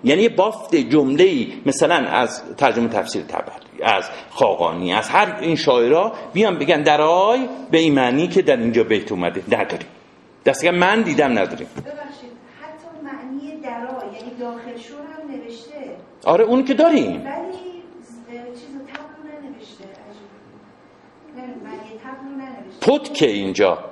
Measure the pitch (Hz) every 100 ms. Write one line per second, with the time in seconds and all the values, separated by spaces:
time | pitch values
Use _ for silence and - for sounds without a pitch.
0 | 120 165 226 226 208 214 - 160 117 147
1 | 131 147 190 147 107 - - 135 156 170
2 | 117 90 117 - - - 139 156 117 107
3 | 90 104 78 82 - - - - 92 98
4 | - - - - 117 85 85 85 90 101
5 | - 185 208 - 160 156 - 123 120 156
6 | 214 - - 175 214 170 147 156 151 147
7 | 156 175 202 247 254 - - 160 165 139
8 | 123 135 175 180 151 127 117 117 107 110
9 | 107 95 87 92 92 - 98 87 - -
10 | - _ _ _ - 135 165 175 180 220
11 | 214 - 139 113 92 85 85 - 277 294
12 | 277 - 240 240 - - 302 311 339 311
13 | 277 277 254 277 285 - 262 233 247 254
14 | 214 220 240 240 233 233 247 233 - 285
15 | 294 320 294 254 233 226 - 294 247 175
16 | - - - 175 220 254 269 262 330 294
17 | 120 87 262 320 359 370 - - - -
18 | - - 240 240 247 247 277 269 277 277
19 | 302 302 302 294 277 226 214 208 185 196
20 | 208 208 - 98 - - - _ _ _
21 | _ _ 311 247 247 - - 208 220 220
22 | 254 269 277 269 269 233 - - - 277
23 | - - 143 104 98 95 98 80 -